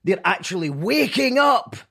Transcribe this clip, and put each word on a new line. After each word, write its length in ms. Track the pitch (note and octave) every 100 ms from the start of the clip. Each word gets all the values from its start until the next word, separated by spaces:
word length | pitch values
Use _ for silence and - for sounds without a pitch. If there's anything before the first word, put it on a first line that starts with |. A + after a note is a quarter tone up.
they're 160 | - F#3
actually 460 | E3+ F3 E3+ F#3 D#3+
waking 680 | C#3 F#3 D4+ C4 - C4+ C4
up 380 | C#4+ B3+ - - -